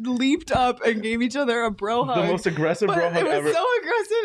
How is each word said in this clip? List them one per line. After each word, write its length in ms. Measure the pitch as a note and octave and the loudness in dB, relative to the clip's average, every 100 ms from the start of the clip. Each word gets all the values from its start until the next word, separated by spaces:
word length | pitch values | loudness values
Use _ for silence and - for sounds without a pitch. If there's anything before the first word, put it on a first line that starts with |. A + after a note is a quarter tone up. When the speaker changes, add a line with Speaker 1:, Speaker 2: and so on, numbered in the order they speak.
Speaker 1:
leaped 500 | A#3 B3 C4+ E4 - | -4 0 2 0 0
up 300 | B3+ B3 B3 | 0 0 2
and 200 | A3+ A3 | 0 0
gave 200 | A3 A#3 | -2 0
each 140 | A#3+ C#4+ | 0 0
other 260 | C4 A#3 | 0 0
a 80 | A3+ | -2
bro 340 | G3+ G3+ A#3+ | -2 -2 0
Speaker 2:
The 80 | B3+ | 0
Speaker 1:
hug. 140 | A#3 E3+ | 0 0
Speaker 2:
most 160 | F3 F#3 | 0 -2
aggressive 420 | D3+ D#3 E3+ G3+ | 0 0 0 2
Speaker 1:
But 80 | E3+ | 2
Speaker 2:
bro 120 | E3+ | 2
hug 140 | E3+ | 0
Speaker 1:
it 20 | |
was 80 | G4 | 0
Speaker 2:
ever. 180 | D3 D4+ | 0 2
Speaker 1:
so 160 | E4 B4 A#4+ | 0 2 0
aggressive, 360 | E4 A#4 G#4+ A4+ | 0 -2 0 -2